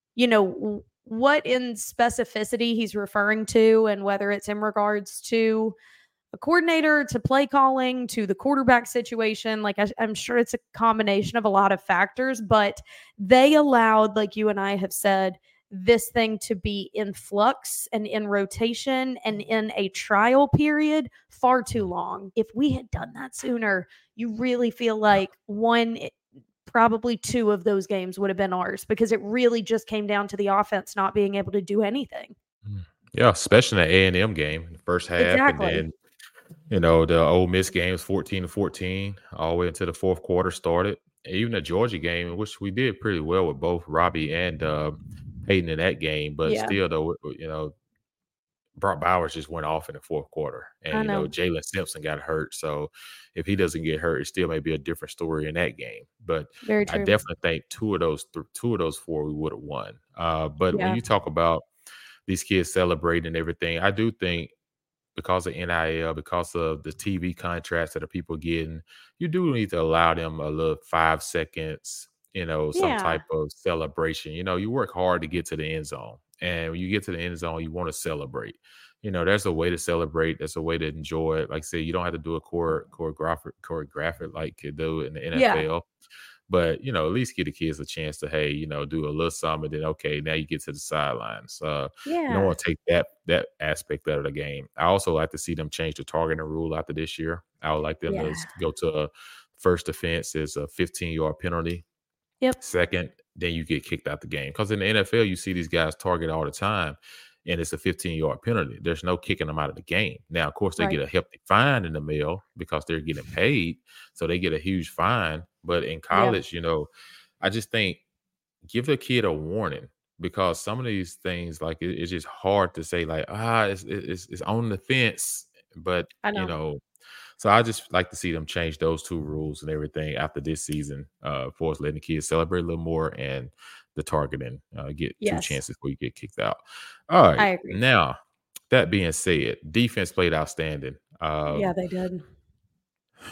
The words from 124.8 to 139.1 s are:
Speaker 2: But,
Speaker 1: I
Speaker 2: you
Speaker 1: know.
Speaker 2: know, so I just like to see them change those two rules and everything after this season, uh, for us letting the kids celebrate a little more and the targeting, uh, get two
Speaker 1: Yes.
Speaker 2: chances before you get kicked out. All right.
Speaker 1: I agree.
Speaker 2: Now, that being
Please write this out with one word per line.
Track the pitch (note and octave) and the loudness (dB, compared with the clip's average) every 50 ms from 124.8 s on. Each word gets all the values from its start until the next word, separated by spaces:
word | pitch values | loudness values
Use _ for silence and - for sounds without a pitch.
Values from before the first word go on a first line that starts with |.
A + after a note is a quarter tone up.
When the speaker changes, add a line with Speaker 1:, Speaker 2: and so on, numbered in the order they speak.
| - - C3 C3 B2 A2 - - - - - - - _ _ _ _ _ _ E2 | -2 0 2 4 4 2 2 -2 -6 -6 -6 -8 -10 _ _ _ _ _ _ -8
Speaker 2:
But, | E2 F2+ F2+ F2 E2+ - _ _ - | -4 0 0 0 -2 -4 _ _ -6
Speaker 1:
I | G#3 G#3 | -4 -4
Speaker 2:
you | - F#2 F2 | -2 -4 -4
Speaker 1:
know. | |
Speaker 2:
know, | E2 D#2 D#2 D3+ D3 C#3+ - _ _ _ _ - - - - - - - | -4 -4 -4 -6 -6 -8 -12 _ _ _ _ -20 -20 -20 -20 -20 -14 -2
so | - G#2 | 4 6
I | G2+ A#2 A#2+ | 6 6 6
just | A#2 G#2+ - - - - | 4 0 -4 -6 0 0
like | F2+ F2+ - | 0 0 0
to | - - | -4 -6
see | - F2+ E2 | -4 -2 -2
them | E2 D#2 - | -2 -4 -4
change | - F2 E2+ D#2+ D#2 - | -4 -2 -2 -2 -2 0
those | E2 E2 E2 D#2 - | 0 0 0 -2 -4
two | - F2+ E2 | -6 -6 -6
rules | D2+ D2+ D2+ D#2 D#2 D#2 D2 - - | -4 -6 -6 -6 -6 -6 -8 -8 -8
and | D2+ | -6
everything | D#2 D2+ D2+ D2 - D#2 D#2 D2+ C#2+ C2 | -6 -4 -6 -6 -6 -6 -6 -4 -4 -4
after | D2 D2+ - D2 | -4 -4 -4 -6
this | C#2+ D#2 D#2+ D2+ - | -6 -4 -4 -4 -4
season, | - D2+ D2+ D2 C#2+ C#2+ C#2 C#2+ - _ _ - | -4 -4 -4 -4 -6 -8 -10 -12 -16 _ _ -8
uh, | D2 C#2+ C2+ C2 C2 | -6 -6 -6 -6 -8
for | - - E2 D#2+ D2+ | -6 -4 -4 -4 -2
us | C#2+ | -2
letting | D2 D2 D2+ | -4 -6 -6
the | D2+ | -6
kids | - - D#2+ D#2 D2 - | -6 -4 -4 -4 -2 0
celebrate | D#2+ E2 E2 D#2+ F2+ F2+ | 0 0 0 0 0 -2
a | E2+ | -2
little | E2 E2 E2 E2 | -2 -4 -4 -4
more | E2 E2 D#2+ D#2+ D#2+ - - | -2 -2 -2 -2 -2 -4 -6
and | C2 C2+ C2+ C2+ B1+ C2 - _ - - - - - _ _ | -6 -6 -6 -6 -8 -10 -16 _ -20 -20 -20 -20 -20 _ _
the | - D2+ | -10 -6
targeting, | - - D2+ D2 - - - B1+ B1 B1+ C2+ - _ - C#2+ | -2 -2 -2 -2 -2 -4 -6 -8 -10 -12 -14 -16 _ -12 -12
uh, | C#2 C#2 D2+ | -10 -10 -6
get | D2+ D#2+ - - - - | -6 -6 -6 -6 -4 -2
two | G#3 F2 E2 | -2 -2 -2
Speaker 1:
Yes. | |
Speaker 2:
chances | - - D2+ C2+ - - - - | -2 -4 -4 -4 -4 -8 -10 -10
before | - C#2 | -8 -8
you | C2+ - | -6 -6
get | D2 C2 - | -8 -8 -8
kicked | - - - - - | -10 -14 -12 -8 -4
out. | - G1+ - - _ - - - - - - - _ - | -4 -4 -4 -6 _ -16 -20 -18 -18 -18 -20 -20 _ 4
All | E3 F#3 C#3 | 8 8 10
right. | F2+ D2 - G#3+ G3 | 10 10 8 6 4
Speaker 1:
I | |
agree. | F#3 F3 - - F2+ G2+ | 2 0 -4 -6 -2 2
Speaker 2:
Now, | A#2+ C3 B2+ G#2 D#2+ C2 B1 - - _ _ _ _ _ _ - - _ | 4 6 6 6 6 4 0 -6 -12 _ _ _ _ _ _ -20 -2 _
that | - C3 F#2 D#2+ | 4 4 4 4
being | G#2+ G2+ F#2 E2 | 2 2 2 2